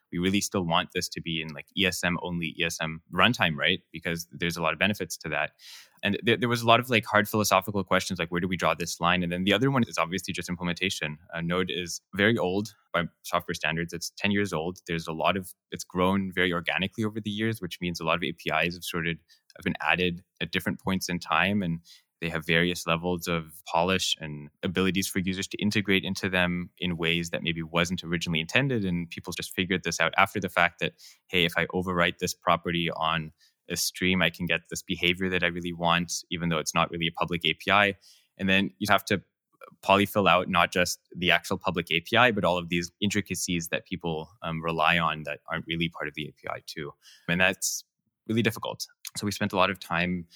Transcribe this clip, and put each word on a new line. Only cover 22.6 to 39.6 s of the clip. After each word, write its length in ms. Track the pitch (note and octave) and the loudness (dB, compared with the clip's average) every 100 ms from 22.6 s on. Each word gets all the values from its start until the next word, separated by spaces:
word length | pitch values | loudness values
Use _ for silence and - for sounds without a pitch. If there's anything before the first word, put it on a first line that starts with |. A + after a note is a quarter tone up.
| F2 E2+ E2+ | 2 0 -2
levels 440 | E2 F2 F2+ F2+ | 0 0 -2 -2
of 160 | E2+ D#2 - - | -4 -4 -16 -2
polish 520 | E2 F2+ F#2 - - | 2 4 2 0 -2
and 300 | D#2 D2 D2 - | -4 -10 -12 -8
abilities 460 | F#2+ F2 F#2+ F#2 F#2 | -4 0 2 2 -2
for 120 | G2 | -2
users 280 | F#2 F#2 G2 | -2 -4 -6
to 100 | - | -2
integrate 460 | G#2 G#2+ G2 F#2+ | 0 0 2 0
into 240 | F#2+ G2 G2 | 0 -4 0
them 420 | F#2 F2 F2 F2 - | 2 2 0 -6 -4
in 200 | F2+ E2 | -4 0
ways 320 | E2 E2+ E2+ | 2 2 0
that 140 | - | -4
maybe 200 | E2+ E2 | -2 -4
wasn't 400 | D#2+ E2+ F2 F#2 | -2 0 0 -2
originally 380 | E2 F2 F2 D#2+ | -4 -4 -2 -2
intended. 420 | E2 B2+ C#3 A#2+ | 0 0 0 0
And 260 | F#2 F2 E2+ | 0 -2 -4
people 220 | - - | -10 -10
just 240 | - - - | -8 -6 -4
figured 300 | F2+ F#2 E2+ | 0 0 -2
this 160 | - | 0
out 120 | E2 - | 2 4
after 200 | G2 G#2+ | 2 2
the 120 | F#2 | -2
fact 300 | F2+ E2+ - | 2 2 2
that, 160 | E2+ _ - - - | -6 _ -20 -20 -2
hey, 180 | F2+ E2+ | 2 2
if 80 | - | 2
I 80 | E2 | 0
overwrite 500 | F#2 F#2 F2 F2 - | 0 0 2 2 0
this 140 | F2+ | -6
property 560 | - F2+ E2 F2+ E2+ E2 | -2 2 2 2 -2 -2
on 400 | - D#2+ D#2+ D#2 _ _ _ - | 0 0 0 -4 _ _ _ -8
a 80 | F2 | -4
stream, 440 | - - F#2 F#2 | -4 0 2 4
I 100 | E2+ | 2
can 160 | - E2+ | 0 -2
get 140 | E2+ - | -2 -4
this 120 | E2 | -12
behavior 480 | - E2+ F2 F2+ F#2 | -6 0 0 2 0
that 160 | F2+ F2 | 0 0
I 20 | |
really 240 | F2 F2 | -2 -6
want, 400 | E2+ E2+ E2+ E2+ - - | -2 2 2 2 -6 -6
even 200 | E2+ E2+ | -4 0
though 80 | D#2+ | 0
it's 180 | D2 E2+ | 0 0
not 160 | E2 | 0
really 160 | E2+ E2 | 0 -4
a 40 | |
public 320 | - E2+ E2+ D#2+ | -2 -4 0 0
A 80 | |
P 180 | - G2 | -2 2
I. 240 | G2 G2+ F#2+ - - _ - | 4 4 0 -14 -20 _ -4
And 120 | F#2+ | 2
then 220 | F#2+ G2+ - | 2 2 -2
you 80 | G2+ | 2
have 160 | - - | 2 2
to 160 | F#2+ _ _ _ _ | -2 _ _ _ _